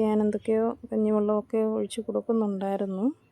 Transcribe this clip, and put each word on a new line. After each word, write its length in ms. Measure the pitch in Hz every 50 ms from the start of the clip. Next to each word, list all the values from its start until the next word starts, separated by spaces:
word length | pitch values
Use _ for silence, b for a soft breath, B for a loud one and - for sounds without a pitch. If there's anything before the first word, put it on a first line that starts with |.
| 220
ഞാൻ 100 | 214 214 214 214
എന്തൊക്കെയോ 400 | 208 208 208 - - 220 220 226 233 233 - - -
കഞ്ഞിവെള്ളമൊക്കെ 680 | 220 220 214 214 214 214 208 208 214 208 208 - - 220 220 220 220
ഒഴിച്ച് 260 | 220 208 196 - 233 214
കൊടുക്കുന്നുണ്ടായിരുന്നു, 960 | - 202 208 208 - 226 226 214 208 202 190 196 196 196 196 202 196 190 190 208 269 311 _ _ _